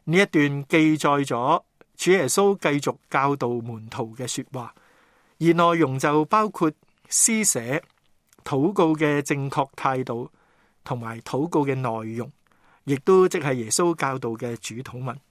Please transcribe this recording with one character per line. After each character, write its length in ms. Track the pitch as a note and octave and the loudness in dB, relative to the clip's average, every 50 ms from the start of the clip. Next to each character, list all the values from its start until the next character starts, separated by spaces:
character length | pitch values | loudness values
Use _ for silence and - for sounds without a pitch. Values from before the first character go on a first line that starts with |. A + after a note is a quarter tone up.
| - | -4
呢 120 | D3+ E3 F#3+ | 0 2 2
一 60 | G3+ | 2
段 380 | - - D3+ D3 C#3+ C#3+ C#3+ C#3 | 4 4 2 2 2 0 -4 -4
記 300 | - F3 D#3+ D#3 D#3 D#3 | 0 2 4 4 4 2
載 280 | C#3+ - D3 C#3+ C#3+ C#3 | 2 2 2 2 2 0
咗 360 | C3+ B2+ A#2 B2 C#3+ E3 - _ _ _ _ - _ _ | -2 -2 -2 0 0 0 0 _ _ _ _ -20 _ _
主 140 | - - E3+ | -2 2 2
耶 140 | F#3 F#3 C#3 | 4 4 4
穌 300 | - - G3 G3+ G3 G3 - | 2 2 2 4 2 2 2
繼 220 | - D3+ C#3+ C#3+ | 0 -2 -2 0
續 160 | - C3 - _ _ - | -2 -4 -6 _ _ -4
教 260 | - C#3 C#3 C#3 C#3+ | -2 0 0 0 0
導 120 | C#3 C3+ A#2+ | -2 -2 -4
門 380 | B2 A#2+ A#2 A#2+ A2+ G#2+ A2 A2+ | -4 -6 -8 -10 -12 -12 -14 -12
徒 260 | - - A2+ A2 A2 | -8 -8 -8 -8 -8
嘅 100 | B2+ B2 | -12 -10
說 160 | - - C#3 B2+ - | -8 -8 -8 -10 -10
話， 220 | C3+ B2+ A#2 - - _ _ _ _ _ _ _ _ _ _ _ _ - | -10 -12 -12 -12 -18 _ _ _ _ _ _ _ _ _ _ _ _ 0
而 140 | D#3+ E3+ | 4 4
內 260 | E3 E3+ E3+ E3+ E3+ E3 | 6 6 6 4 6 4
容 200 | D3+ C3 C3 C3 | 2 2 2 0
就 260 | D#3 D3 D3 D#3 D3+ | 0 2 2 2 2
包 220 | - G#3+ G#3+ G#3+ G#3 | 2 2 2 2 0
括 240 | - - E3+ D#3 - _ _ _ _ _ _ - | -2 0 -2 -2 -2 _ _ _ _ _ _ -4
施 340 | - - - A#3 A3 A3 G3+ | 0 0 2 2 2 2 0
捨、 380 | - - A#2+ A2+ A#2+ C#3+ E3+ - _ _ _ _ _ _ _ _ _ _ _ | 0 -2 -2 -4 -4 -6 -6 -6 _ _ _ _ _ _ _ _ _ _ _
禱 300 | - - D3 C3+ D3 G3+ | -8 -4 0 0 0 0
告 220 | G3 G3 E3+ D#3+ D#3 | 2 2 2 2 2
嘅 240 | D3+ D#3 D3 D3 D3 | 2 0 0 0 0
正 300 | C#3 - D3 C#3 C#3 C#3 | -2 -2 -4 -4 -4 -6
確 180 | - D3+ C#3 - - | -4 -4 -4 -4 -6
態 260 | - - C3+ C3 C3 | -4 -2 -2 -2 -2
度 280 | C3 B2+ A#2 A#2 B2+ - _ _ _ _ _ _ _ _ _ _ | -4 -6 -8 -8 -10 -12 _ _ _ _ _ _ _ _ _ _
同 160 | - - C3 A#2 | -10 -8 -8 -8
埋 220 | A2+ A2+ A2+ A#2 | -8 -10 -12 -12
禱 260 | - - C#3 C3 D#3 | -10 -6 -4 -4 -2
告 200 | E3+ - D3+ C#3 | 0 0 0 0
嘅 80 | C#3 C3 | 0 -2
內 400 | C3 C3 A#2 A2+ A2 A2 A2 A2+ | -2 -4 -4 -4 -6 -8 -8 -8
容， 180 | A#2 A#2 C#3+ - _ _ _ _ _ _ _ _ _ - | -8 -8 -10 -12 _ _ _ _ _ _ _ _ _ -4
亦 120 | C#3 C#3+ | -2 -2
都 320 | C#3+ - F#3+ F#3 F#3 F#3 F3+ | 0 4 4 6 6 6 4
即 100 | F#3+ F3 | 2 -2
係 140 | E3+ D3 | -2 -2
耶 160 | C3 B2 A2 G#2+ | -2 -2 -4 -2
穌 260 | - - F3 F3 E3 | 0 0 2 0 0
教 240 | - D3 C3+ C3 B2+ | 0 -2 -4 -4 -4
導 120 | B2+ A#2 | -6 -6
嘅 260 | A2+ A2 B2 A#2+ A#2 | -6 -6 -8 -8 -8
主 200 | - - - A2 | -8 -10 -12 -12
禱 280 | A#2+ C3 - B2 B2 C3 | -12 -12 -12 -12 -10 -10
文。 100 | B2+ B2 C#3 _ _ | -10 -10 -12 _ _